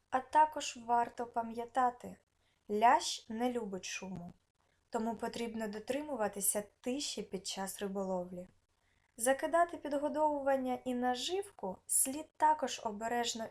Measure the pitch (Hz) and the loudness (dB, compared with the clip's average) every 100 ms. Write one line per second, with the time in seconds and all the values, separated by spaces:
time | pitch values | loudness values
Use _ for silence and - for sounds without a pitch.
0 | _ 254 247 302 302 302 277 254 226 240 | _ -4 2 4 4 2 -8 -8 0 2
1 | 240 - 240 240 226 226 233 - 247 240 | 2 -2 -6 -4 -6 -6 -4 2 2 0
2 | 196 185 _ _ _ _ - 208 233 302 | -8 -16 _ _ _ _ -4 4 8 8
3 | - - - 220 247 240 208 190 - - | 4 -6 -6 -2 0 0 -4 -6 -8 -8
4 | 185 180 175 - _ _ _ _ _ 233 | -8 -10 -10 -16 _ _ _ _ _ -4
5 | 226 214 233 240 233 220 220 214 - 262 | -2 -2 -4 -4 -4 -4 -6 -6 -4 -4
6 | 302 262 208 202 196 214 208 _ - 262 | -4 -2 -2 0 0 0 -4 _ -4 -2
7 | 285 - 202 190 - - 190 - 202 196 | -4 -6 -6 -6 -6 -6 -6 -6 -6 -2
8 | 190 185 180 180 180 _ _ _ _ _ | -2 -2 -4 -8 -14 _ _ _ _ _
9 | _ - 233 269 311 330 339 311 294 285 | _ -2 2 2 4 4 4 2 -2 0
10 | 294 277 302 294 269 269 254 247 - 247 | 0 2 2 2 2 2 2 -2 -2 0
11 | 247 247 269 370 403 - 196 185 - - | 0 0 0 -2 -4 -8 -8 -8 0 0
12 | - 277 311 - 311 311 254 - 226 208 | 2 -2 -10 2 4 4 2 -4 -6 -6
13 | 226 240 233 233 226 | -2 0 0 -2 -6